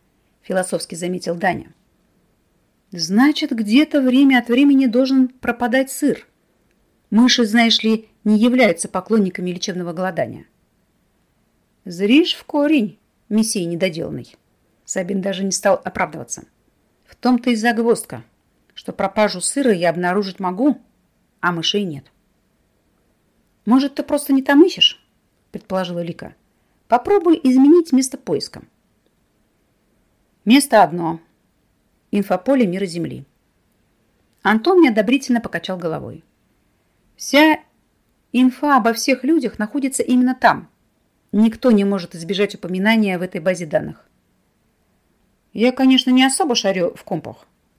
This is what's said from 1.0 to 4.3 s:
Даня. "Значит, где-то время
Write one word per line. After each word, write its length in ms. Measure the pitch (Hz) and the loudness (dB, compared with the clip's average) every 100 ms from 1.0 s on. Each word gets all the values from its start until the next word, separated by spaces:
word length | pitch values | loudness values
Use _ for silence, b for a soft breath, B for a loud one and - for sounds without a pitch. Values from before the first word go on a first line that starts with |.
| 175 180 180 | -8 -6 -6
Даня. 380 | 170 185 170 - _ _ _ _ _ _ _ _ _ _ _ _ | -4 -4 -4 -10 _ _ _ _ _ _ _ _ _ _ _ _
"Значит, 600 | 175 165 202 277 294 302 | -10 -2 2 2 0 -4
где-то 460 | 226 208 240 311 294 | -4 0 2 2 0
время 380 | 254 254 277 | 2 4 4